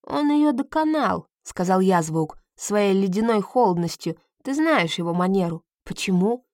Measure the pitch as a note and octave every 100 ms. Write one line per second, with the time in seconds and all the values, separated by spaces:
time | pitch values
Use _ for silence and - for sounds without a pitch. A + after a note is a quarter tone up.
0 | - C#4+ D4 D4 D4+ B3+ C#4 D#4+ D#4 D#4
1 | A3 F3+ - _ - - F3+ F#3 F#3+ F3+
2 | D#3+ D#3+ D#3 - _ _ - G#3 G3+ F#3+
3 | G3 F#3 A3 A3 F#3+ B3+ A3+ F3 E3+ -
4 | E3+ D#3+ _ _ - C#4 D#4+ C#4 E3+ -
5 | E3+ F3 F3+ G3 E3+ E3 _ _ - -
6 | - F3+ G3 B3 _